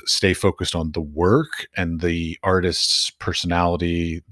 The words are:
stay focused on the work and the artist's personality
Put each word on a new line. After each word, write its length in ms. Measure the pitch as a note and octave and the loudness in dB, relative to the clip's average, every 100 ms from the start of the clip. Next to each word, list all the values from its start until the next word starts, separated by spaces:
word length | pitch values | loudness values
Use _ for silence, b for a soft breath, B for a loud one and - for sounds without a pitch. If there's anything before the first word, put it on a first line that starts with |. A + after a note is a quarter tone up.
| - | -4
stay 280 | - G2 | 0 2
focused 420 | F2+ G2 - F2+ F2 | 2 2 0 -4 -2
on 160 | D#2+ | -4
the 100 | D2+ | -4
work 640 | D2+ D2 F2+ B2 D#3+ - - - | -6 0 4 4 2 -6 -10 -4
and 240 | F2 E2 | -4 0
the 380 | F2 E2+ E2 E2 | 0 0 -2 -4
artist's 640 | G2 F#2 F2+ E2+ - - - | 2 2 2 0 0 0 -2
personality 1120 | - - - F2 E2+ F2 F2 E2+ E2+ E2+ E2 - | -6 -6 -4 0 2 2 2 0 0 -2 -4 -10